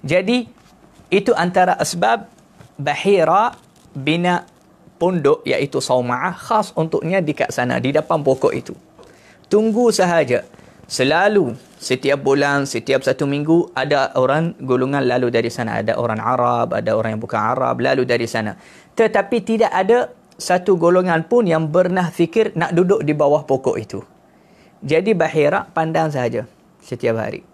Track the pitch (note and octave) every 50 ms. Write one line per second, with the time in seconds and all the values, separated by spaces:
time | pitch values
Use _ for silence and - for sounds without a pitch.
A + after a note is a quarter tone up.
0 | - C#3 D#3 F3+ F#3+ F#3+ A#3+ B3 A3+ - - _ _ _ - _ - - _ -
1 | - _ - G3+ G3+ C4 A#3 - E3+ F3+ F3+ F#3 F3+ F3 - - - - - F3
2 | G3 A3 A#3 A3 - - _ _ _ _ _ - - - _ - C#3 D3 C#3 -
3 | - F#3 G3+ F#3 D#3+ D#3 E3+ G3 A3 A#3+ - - _ _ _ _ _ - _ C#3+
4 | C3 D3+ D#3 E3+ F3 F3+ F3 F3 - - _ _ _ _ _ _ _ - _ _
5 | E3+ F3+ F#3+ F3 C#3 C#3 D#3 - - C3+ C3 - C#3 C#3 - C#3 - - C3+ B2+
6 | B2 B2 B2 B2 C#3 F#3+ F#3 - - - A3+ G#3+ G3+ - - - D#3+ E3 - -
7 | - E3 F#3 G3 E3+ D3 C#3+ - C3+ - - - B2 B2 B2 A#2+ A#2+ C3 C#3 D#3
8 | D3 - E3+ D#3 D3 E3+ F3+ F3+ - - - C3 - - - - _ _ _ -
9 | - - - _ _ - - _ - _ - G#3 A3 A3+ G#3 A#3 B3 A#3 G3 A3
10 | F#3 F3 E3+ E3 D3 B2 A#2+ G2+ - - - - - - - - - - - -
11 | B2+ C3+ D3+ E3+ F#3+ G#3 G#3+ G3+ E3 B2 A2 C3 - - - - - - B2+ B2+
12 | - C3+ C#3 C3+ B2+ C3+ C#3 C#3+ C#3+ C#3+ C#3+ C#3+ C#3 C3+ - A2+ - - C3+ C3
13 | - C3+ - - D3+ C#3 C#3+ C#3+ D3 D#3 E3 E3+ E3+ - - C3+ C3+ C#3+ D3 C#3
14 | C3+ - - C3 C3 B2+ C#3 D3+ E3 E3 - - C3 C3 B2 B2+ B2+ C3 C#3+ C#3+
15 | C3+ B2 B2 B2+ B2+ A#2+ A#2+ A#2 A#2 A2+ - - A#2+ A2 A2 A2+ A2 A2 - -
16 | A#2+ A#2 A2 G#2+ G#2 A#2 B2+ B2 B2 A#2+ A#2+ A#2+ A#2 F2+ - G#2+ - G#2+ G#2+ A2
17 | A2 A2+ G#2+ G#2+ A#2 - - G#2+ G#2+ A2 B2 B2+ C3 B2 B2 B2 A#2+ C3 C3+ B2
18 | B2+ B2+ A#2+ A#2 A#2 A2+ - A#2 G#2+ G#2+ F#2+ - - - - - - _ _ -
19 | A3+ G#3+ G#3 G#3+ G3+ - B3 A#3 - - A3+ A3 A3+ - - F3+ G3 F#3+ A#3 B3
20 | B3 - - _ _ _ _ - - - F3+ F3+ F3+ - F#3+ F3 E3+ E3+ F3+ F#3
21 | F#3 F#3 E3+ D#3+ D#3+ - A#3+ A#3+ A#3 F3 D#3+ D#3+ D#3+ D3+ D3+ F#3 F#3 F3+ F#3 F#3
22 | F3+ E3 - - E3+ D#3+ - A3+ A3 G#3 - D#3+ E3 - E3+ E3+ F#3 F3+ G3 -
23 | D3 D3 D3+ D3+ D3+ C#3+ D3 D3+ C#3+ - C#3 B2+ - C3+ F2+ G2 G#2+ - - -
24 | - _ _ _ _ _ _ _ _ _ - _ _ _ _ _ - C#3 D3+ E3
25 | F#3 G#3+ A3 E3+ E3 D#3 D#3 D#3 C#3+ D3 F#3 G3 - - - E3 D#3+ D#3+ D#3+ E3
26 | D#3+ D#3 C#3+ C3 B2 A#2 A#2 A2+ - - _ _ _ _ _ _ - - B2+ A#2
27 | - A#2+ A2+ A2+ A2 A2 - - - _